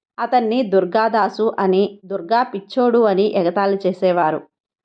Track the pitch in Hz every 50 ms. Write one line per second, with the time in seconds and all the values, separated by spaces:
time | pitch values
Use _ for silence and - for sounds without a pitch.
0 | _ _ _ - 233 233 254 247 233 214 226 254 262 196 190 190 185 180 175 220
1 | 220 226 220 220 196 196 - - 214 226 - - 202 190 185 190 208 208 208 -
2 | - 180 196 185 170 170 220 240 254 247 - 202 196 - - 269 247 240 226 240
3 | 226 208 190 180 208 214 - - 170 170 180 202 196 202 196 196 196 185 190 -
4 | 190 185 175 175 165 156 156 151 - - _ _ _ _ _ _